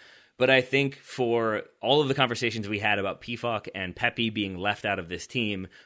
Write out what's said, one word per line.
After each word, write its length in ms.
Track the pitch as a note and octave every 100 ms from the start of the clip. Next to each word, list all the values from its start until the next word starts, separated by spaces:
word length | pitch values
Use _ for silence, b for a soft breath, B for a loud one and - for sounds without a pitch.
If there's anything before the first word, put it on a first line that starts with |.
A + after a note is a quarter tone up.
| b b b -
But 140 | B2+
I 100 | C3
think 360 | B2+ C3+ C#3 C3+
for 680 | - - A#2+ A#2 A2+ G#2+ - _
all 220 | A#2 C#3+
of 60 | C#3
the 60 |
conversations 540 | C3+ B2+ A#2 A#2 A2 G2+
we 120 | G#2
had 180 | G#2+ G2+
about 240 | F#2+ -
Pefok 460 | - A#2 A#2+ A2 -
and 220 | G2 F#2 F2
Pepe 320 | A#2 - A2+
being 300 | G#2+ G2 F2+
left 260 | G2+ G#2+
out 140 | G#2 F#2+
of 100 | E2
this 180 | F2 -
team, 420 | B2+ A2 G2 F#2 b